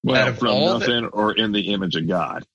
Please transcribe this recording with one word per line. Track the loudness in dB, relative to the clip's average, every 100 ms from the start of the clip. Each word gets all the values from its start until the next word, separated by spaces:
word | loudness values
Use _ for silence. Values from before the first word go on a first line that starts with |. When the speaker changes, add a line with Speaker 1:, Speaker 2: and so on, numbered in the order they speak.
Speaker 1:
Well, | 2 2
Speaker 2:
Out | 2
of | 2
Speaker 1:
from | 2
Speaker 2:
all | 2 2 2
the | 0
Speaker 1:
nothing | 0 -2
or | -2 0 2
in | 0
the | 0 -2
image | -2 -2 -2
of | -2
God. | -2 -2 -8 -14